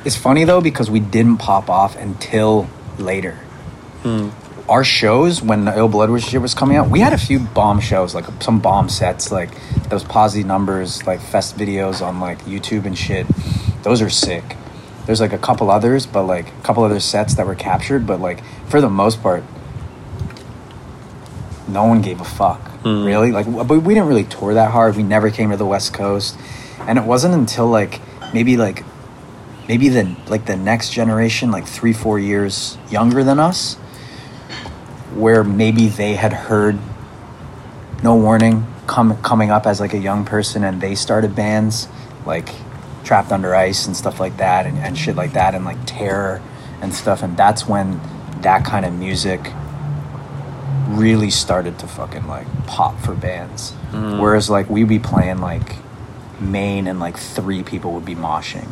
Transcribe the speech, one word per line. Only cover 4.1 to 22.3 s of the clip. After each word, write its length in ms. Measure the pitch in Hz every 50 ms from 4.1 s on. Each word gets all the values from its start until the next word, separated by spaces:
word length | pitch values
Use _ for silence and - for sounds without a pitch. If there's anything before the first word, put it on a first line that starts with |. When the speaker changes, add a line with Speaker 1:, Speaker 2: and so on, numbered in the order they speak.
| 113 107 104 104 107 - - - - - -
Speaker 1:
Our 160 | - 110 123 135
shows, 580 | 135 - - - 107 110 127 156 175 175 165 -
when 220 | 110 110 107 101
the 120 | 104 101
Ill 100 | 107 110 117
Blood 200 | 107 104 107 107
was, 140 | 120 120 113
shit 180 | - 123 131
was 120 | 120 123 -
coming 200 | - 135 135 143
out, 140 | 147 139 131
we 120 | - 170
had 120 | 220 277 320
a 40 |
few 220 | - - - 135 135
bomb 400 | 123 107 - 110 104 104 101 101
shows, 340 | - - 104 95 92 87 -
like, 100 | 90 85 - - -
some 180 | - - 113 107
bomb 300 | - 95 95 101 - -
sets, 420 | - - - 90 92 - - -
like, 180 | 107 95 87 87 - - - - - - - -
those 140 | - 101 -
Posy 400 | - - 110 107 107 101 107 101
Numbers, 600 | 95 95 95 98 95 95 95 92 90 - - -
like, 140 | - 92 90
fest 340 | - - - 104 95 - -
videos 440 | 107 104 101 98 98 95 95 95 92
on, 180 | 92 90 92 90
like, 240 | 92 90 87 85 -
YouTube 400 | - 98 98 - - 113 107 98
and 120 | 101 92
shit. 300 | - - - 101 92 90 - - - - - - - - - - - -
Those 180 | 104 120 117
are 80 | 110 95
sick. 480 | - - - - 90 85 - - - - - - - - - - - - -
There's, 160 | - 110 107
like, 100 | 110 101 101
a 40 |
couple 320 | 95 - - 127 120 117 98
others, 360 | 98 107 107 117 127 135 131
but, 160 | - - 101 95
like, 240 | 92 92 87 85 - - -
a 40 | -
couple 180 | - 110 113 113
other 160 | 107 104 101
sets 360 | - - - 104 107 107 -
that 100 | - 98
were 100 | 98 92
captured, 520 | 87 - 95 92 90 - - 139 135 117
but, 120 | 101 95 90
like, 200 | 92 90 90 87 - - - - -
for 140 | - - 147
the 80 | 143 117
most 320 | 98 98 98 110 110 -
part, 220 | - 101 90 87 - - - - - - - - - - - - - - - - - - - - - - - - - - - - - - - - - - - - - - - - - - - - -
no 160 | - 98 98 107
one 160 | 113 113 113
gave 180 | 98 95 90 90
a 40 | 87
fuck, 340 | -